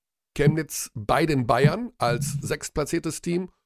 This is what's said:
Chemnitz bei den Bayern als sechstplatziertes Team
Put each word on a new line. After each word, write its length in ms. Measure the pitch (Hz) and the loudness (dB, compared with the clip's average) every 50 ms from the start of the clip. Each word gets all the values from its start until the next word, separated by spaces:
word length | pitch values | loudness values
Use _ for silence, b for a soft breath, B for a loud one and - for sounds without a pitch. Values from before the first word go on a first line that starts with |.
| _ _ _ _ _ _ - | _ _ _ _ _ _ -2
Chemnitz 540 | - 143 147 156 160 156 - - - - - - | 2 4 4 4 2 0 -4 -6 -10 -10 -10 -10
bei 320 | 117 104 - 123 131 165 | -6 -2 0 2 2 2
den 200 | 160 156 135 123 | 2 2 2 2
Bayern 460 | 110 123 120 135 147 165 214 247 233 - - | 2 4 4 4 4 4 2 -4 -8 -6 -2
als 400 | 120 120 120 120 139 - 139 143 | 0 0 0 0 -2 -2 -4 -4
sechstplatziertes 800 | 139 - 151 151 - - - 156 147 139 - 170 - 165 151 - - | -4 -4 -4 -6 -6 -6 -4 -4 -2 -2 -2 -2 -2 -4 -6 -4 -4
Team 280 | 175 170 175 185 180 - _ _ | -2 -2 -2 -2 -4 -10 _ _